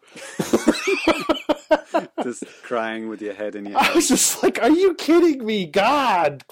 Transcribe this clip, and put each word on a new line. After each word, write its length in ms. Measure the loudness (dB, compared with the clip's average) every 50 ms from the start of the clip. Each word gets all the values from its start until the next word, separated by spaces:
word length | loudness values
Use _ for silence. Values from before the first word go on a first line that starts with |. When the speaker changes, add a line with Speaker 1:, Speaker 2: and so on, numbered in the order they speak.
| _ _ -20 -18 -18 -10 -8 -8
Speaker 1:
<laughs> 800 | -2 -2 -2 0 2 0 0 0 0 -2 -2 0 0 0 -2 0 -2 -4 -4 -4 -4 -4 -4 -4 0 0 0 0 0 -2 -4 -4 -4 -6 _ -8 -8
Speaker 2:
Just 200 | -8 -8 -10 -12 -16 -16 -18 -10
crying 440 | -6 -4 -4 -4 -4 -6 -8 -8 -8
with 120 | -10 -8
your 120 | -8 -10 -8
head 220 | -6 -8 -8 -8
in 100 | -8 -10
your 120 | -4 0 0
Speaker 1:
I 60 | 0
Speaker 2:
hands. 120 | 2 2
Speaker 1:
was 120 | 2 2 2
just 360 | 2 2 2 0 0 0 0
like, 180 | 0 0 2
"Are 80 | 2 4
you 240 | 4 4 4 2 2
kidding 500 | 0 0 2 4 6 6 4 2 0 -2
me? 200 | -2 -2 -2 -4
God, 800 | -2 0 2 2 4 2 2 2 2 2 2 2 0 0 -4 -10 -18